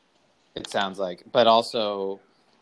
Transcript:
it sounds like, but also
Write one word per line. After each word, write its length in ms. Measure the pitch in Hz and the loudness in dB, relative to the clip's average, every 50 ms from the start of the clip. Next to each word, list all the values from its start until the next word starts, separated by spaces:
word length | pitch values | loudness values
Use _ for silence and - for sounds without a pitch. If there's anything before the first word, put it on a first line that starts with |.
| _ _ _ _ _ _ _ _ _ _ _ | _ _ _ _ _ _ _ _ _ _ _
it 120 | - - - | -14 -12 -6
sounds 280 | - 110 101 95 95 | -4 -4 -4 -4 -4
like, 260 | 92 95 90 92 - - - | -4 -6 -6 -6 -10 -12 -2
but 140 | - 131 113 | 0 4 6
also 720 | 113 113 117 117 - - 120 107 104 101 98 98 98 98 98 _ _ _ _ _ _ _ _ | 6 6 4 4 0 -4 -4 -4 -4 -4 -4 -6 -6 -8 -10 _ _ _ _ _ _ _ _